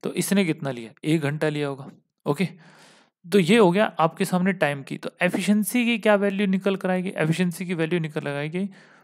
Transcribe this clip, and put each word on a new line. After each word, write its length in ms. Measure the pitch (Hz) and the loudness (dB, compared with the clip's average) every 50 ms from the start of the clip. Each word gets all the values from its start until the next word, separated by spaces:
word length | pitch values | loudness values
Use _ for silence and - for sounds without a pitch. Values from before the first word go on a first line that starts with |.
| - | -6
तो 100 | 185 - | -6 -4
इसने 320 | 185 165 - 185 196 196 | -4 -2 0 2 0 2
कितना 260 | 160 151 - - 139 | 0 -2 -4 -4 -8
लिया? 200 | 127 120 113 110 - _ - | -6 -8 -10 -14 -16 _ -2
एक 180 | 151 156 170 | 0 0 0
घंटा 280 | 143 143 143 156 156 156 | 0 -2 -2 -2 -2 -2
लिया 180 | 151 147 147 143 | -2 -2 -4 -4
होगा। 240 | 139 131 139 - - - _ _ _ _ _ | -6 -8 -12 -16 -18 -20 _ _ _ _ _
ओके, 500 | - - - 196 160 - - - - - - - - - _ _ _ _ _ _ 180 | -4 -2 -2 -2 -4 -4 -12 -20 -20 -20 -20 -20 -20 -20 _ _ _ _ _ _ 2
तो 80 | 165 202 | 2 2
ये 180 | 180 151 208 240 | 4 6 6 6
हो 140 | 220 175 | 6 6
गया 240 | 170 202 214 - - - | 4 2 0 0 0 0
आपके 260 | 156 - 160 - 196 | 0 0 2 -2 -2
सामने 280 | 180 - 185 180 190 190 | 0 0 0 2 0 0
टाइम 300 | 190 175 143 143 139 135 | 2 0 0 0 -4 -8
की। 140 | - - - | -10 -12 -10
तो 120 | - - _ _ | -10 -14 _ _
एफिशिएंसी 640 | 175 180 180 240 185 170 208 214 208 - - 247 240 | -2 0 0 0 2 2 2 2 2 0 0 0 2
की 120 | 226 240 226 | 2 0 0
क्या 180 | 180 214 208 | 2 2 2
वैल्यू 320 | 202 202 202 196 190 208 196 | 4 2 0 0 0 0 2
निकल 280 | 190 190 190 208 196 | 2 2 2 0 -2
कर 140 | 185 - 185 | 0 0 -2
आएगी? 240 | 185 185 180 185 - - | -2 0 -2 -4 -4 -2
एफिशिएंसी 480 | 160 156 165 165 185 180 165 - 190 | 0 0 2 2 0 -2 -2 -4 -6
की 80 | 170 185 | -6 -2
वैल्यू 260 | 160 165 156 175 175 | -2 -2 0 0 -2
निकल 220 | 160 160 151 156 | -2 -2 -6 -6
कर 60 | 147 147 | -6 -4
आएगी 420 | 143 143 143 156 156 175 196 202 190 - - - - - | -6 -4 -6 -6 -4 -4 -6 -6 -8 -14 -20 -20 -20 -20